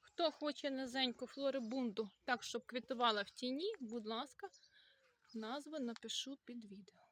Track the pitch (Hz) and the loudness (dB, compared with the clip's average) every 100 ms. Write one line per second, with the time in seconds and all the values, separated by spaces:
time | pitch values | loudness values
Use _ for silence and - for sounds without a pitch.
0 | - - 339 - 294 285 294 262 262 254 | -20 2 2 4 -2 0 -2 -2 -2 2
1 | 254 233 247 - 277 269 226 262 247 196 | 2 2 -6 0 2 2 0 0 0 0
2 | 214 - - 247 - 240 - 247 247 240 | -4 -4 0 0 2 -6 -2 -6 -2 4
3 | 240 208 - - 247 269 381 427 233 233 | 6 6 2 -2 -2 0 0 -2 -4 -4
4 | 214 220 285 - 392 - - - - _ | -4 -4 -4 -8 -12 -12 -20 -20 -20 _
5 | _ _ _ 226 220 269 294 302 247 226 | _ _ _ -8 -4 -4 -4 -4 -2 -4
6 | 226 - - 277 - 240 214 196 190 _ | -4 -4 -4 -8 -10 -12 -10 -14 -16 _
7 | - | -20